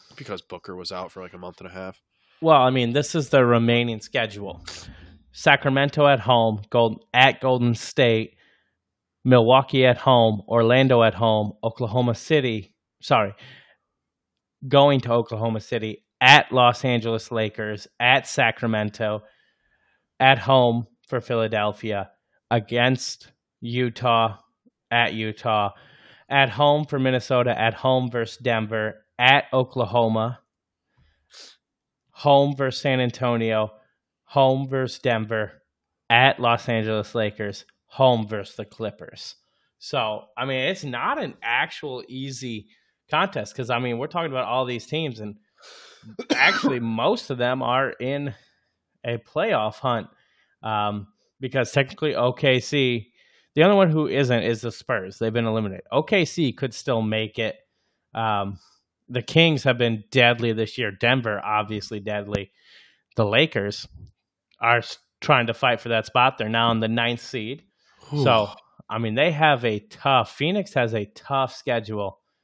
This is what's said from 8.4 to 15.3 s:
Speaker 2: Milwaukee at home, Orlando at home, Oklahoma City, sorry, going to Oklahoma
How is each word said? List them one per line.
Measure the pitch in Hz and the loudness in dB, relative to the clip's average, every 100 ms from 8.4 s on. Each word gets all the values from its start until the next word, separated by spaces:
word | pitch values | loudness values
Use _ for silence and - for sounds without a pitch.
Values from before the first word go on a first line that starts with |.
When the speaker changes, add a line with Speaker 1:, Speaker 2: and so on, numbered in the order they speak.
| _ _ _ _ _ _ _ _ | _ _ _ _ _ _ _ _
Speaker 2:
Milwaukee | 127 123 113 131 127 135 127 | 6 6 8 6 4 2 4
at | 120 | 4
home, | 135 123 113 104 - | 4 6 4 2 -2
Orlando | 117 113 127 135 120 | 2 4 4 4 4
at | 113 | 4
home, | 90 113 107 104 - | 2 0 0 -2 -6
Oklahoma | 117 - 117 127 120 113 | -8 -6 -4 -2 -2 -2
City, | - 151 127 110 92 _ _ _ | 0 0 0 -4 -10 _ _ _
sorry, | - 123 101 - - - _ _ _ _ _ _ _ _ _ _ 131 | -2 0 0 -6 -20 -20 _ _ _ _ _ _ _ _ _ _ 0
going | 139 143 139 | 4 6 4
to | 120 | 0
Oklahoma | 120 113 | -2 -2